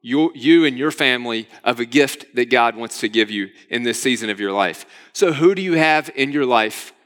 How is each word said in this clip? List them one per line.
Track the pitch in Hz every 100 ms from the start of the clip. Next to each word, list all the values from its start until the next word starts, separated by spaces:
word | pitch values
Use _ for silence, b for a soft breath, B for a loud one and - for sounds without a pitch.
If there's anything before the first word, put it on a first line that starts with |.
your, | 120 135 160 139
you | 127 165 156
and | 127
your | 151
family | 147 135 123 120 113 107 B
of | - 120
a | 117
gift | 131 135 - - 120
that | 120
God | 120 117 110
wants | 117 -
to | 113
give | 113 107
you | 107 95 b b
in | 117
this | 120 110
season | 135 117 110
of | 98
your | 98
life. | 101 92 78 - B B
So | - 185
who | 143 170 196
do |
you | 190
have | 165 156 156 156 135
in | 139
your | 143 131
life | 120 110 - - _